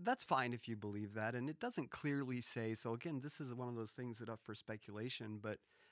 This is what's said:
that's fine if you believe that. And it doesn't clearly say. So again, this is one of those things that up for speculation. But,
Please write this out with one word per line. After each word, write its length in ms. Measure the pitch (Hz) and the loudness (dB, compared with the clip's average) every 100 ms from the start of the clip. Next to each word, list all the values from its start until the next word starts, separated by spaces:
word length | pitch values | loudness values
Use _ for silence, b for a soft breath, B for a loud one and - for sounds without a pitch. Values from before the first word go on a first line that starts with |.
that's 200 | 185 262 | 2 0
fine 300 | - 135 123 | 4 6 6
if 140 | 120 - | 2 -2
you 80 | 107 | -2
believe 380 | 104 104 104 110 | 0 -2 -2 2
that. 180 | 110 | 2
And 160 | 120 135 | 2 0
it 100 | 156 | 0
doesn't 300 | 247 185 127 | -2 -2 -4
clearly 520 | - 147 139 127 123 | -2 2 2 2 0
say. 340 | - 120 113 113 | 0 0 2 2
So 180 | 117 | 0
again, 280 | 113 170 143 | 0 0 -2
this 160 | 143 - | -2 -4
is 140 | 135 | -4
one 160 | 120 123 | -2 -2
of 60 | 117 | -2
those 160 | 110 | -4
things 260 | - 123 113 | -4 -6 -4
that 100 | 113 | -4
up 120 | 110 | -4
for 100 | - | -6
speculation. 840 | 104 - 107 - 104 127 - 110 107 | -8 -4 -6 -4 -4 -2 -2 -4 -2
But, 160 | 107 101 B B B | -2 -4 B B B